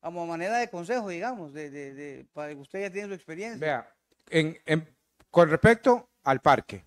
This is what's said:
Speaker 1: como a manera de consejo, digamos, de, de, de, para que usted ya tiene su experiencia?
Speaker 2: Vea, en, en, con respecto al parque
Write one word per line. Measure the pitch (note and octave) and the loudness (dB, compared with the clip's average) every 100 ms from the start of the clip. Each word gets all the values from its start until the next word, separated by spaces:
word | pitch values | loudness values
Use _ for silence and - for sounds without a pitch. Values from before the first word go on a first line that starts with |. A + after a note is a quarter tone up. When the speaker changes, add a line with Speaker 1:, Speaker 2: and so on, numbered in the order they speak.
Speaker 1:
como | E3 F3 | -10 -8
a | E3+ | -8
manera | E3 F3+ A#3 | -6 -2 -2
de | A#3+ | -4
consejo, | F3+ E3+ B3 G#3 | -6 -6 -4 -4
digamos, | E3+ G#3+ B3+ D#3+ | -6 -6 -8 -12
de, | C#3 D3+ | -12 -14
de, | C#3 C#3 | -12 -14
de, | C#3 D3 C3 C3 | -14 -16 -16 -18
para | - D3 | -12 -12
que | D3 | -12
usted | C#3 F#3+ | -12 -10
ya | G3 | -8
tiene | F#3 G3+ | -8 -10
su | |
experiencia? | F#3+ _ D#3+ G#3+ A3+ | -12 _ -12 -12 -6
Speaker 2:
Vea, | D#3 C3 - _ _ _ _ | -4 -4 -6 _ _ _ _
en, | E3 D#3 E3+ - | 0 0 -4 -2
en, | D#3+ D#3 _ _ _ _ | -2 -2 _ _ _ _
con | - E3+ | 6 6
respecto | D#3 G#3+ A3+ - A#3+ - _ | 8 6 6 4 2 0 _
al | - C3+ | 0 2
parque | - C3 - G2 | 6 4 2 -16